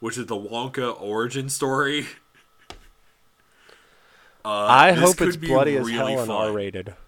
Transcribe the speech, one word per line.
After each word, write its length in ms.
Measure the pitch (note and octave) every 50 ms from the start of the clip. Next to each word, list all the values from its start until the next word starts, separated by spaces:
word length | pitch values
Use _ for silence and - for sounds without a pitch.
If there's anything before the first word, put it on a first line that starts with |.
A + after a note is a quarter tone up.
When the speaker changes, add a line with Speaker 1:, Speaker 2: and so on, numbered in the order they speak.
Speaker 1:
which 180 | A2+ A#2 A#2 B2+
is 80 | A#2
the 100 | - A2+
Wonka 640 | G2 G#2 G#2 A2+ A#2 B2+ C3 C3 C3+ B2+ A#2+ - -
origin 480 | F#2+ G#2 G#2+ A2 A#2 B2 C3 C#3 C3+ C3+
story. 580 | - - C#3+ C3 C3+ C3+ C#3+ C#3 D3 D3 - -
<laughs> 60 | - - _ _ _ _ _ _ _ _ _ - - - - - _ _ _ _ _ _ _ _ _ _ _ _ _ _ _ - - _ _ _ _ _ _ _ _ _ _ _ _ _ -
Uh, 200 | A2 G#2 G#2 G#2 G#2+
Speaker 2:
I 220 | B2 C3 D3+ F#3
Speaker 1:
this 80 | F3+ D#3+
Speaker 2:
hope 160 | E3+ F3+ F#3
Speaker 1:
could 120 | - F3 F3+
Speaker 2:
it's 100 | E3 D#3
Speaker 1:
be 80 | D#3+
Speaker 2:
bloody 280 | E3 C3 C3 C#3 D3+ C#3+ C3
as 80 | B2
Speaker 1:
really 60 | A#2 A#2
Speaker 2:
hell 220 | A#2 - C3+ C3+ C3
and 80 | A#2
Speaker 1:
fun. 220 | A2 G#2+ G#2+ A2 G#2+
Speaker 2:
R-rated. 440 | G#2 G#2 G2 G2 F#2+ F#2+ F#2 G2+ F#2 - -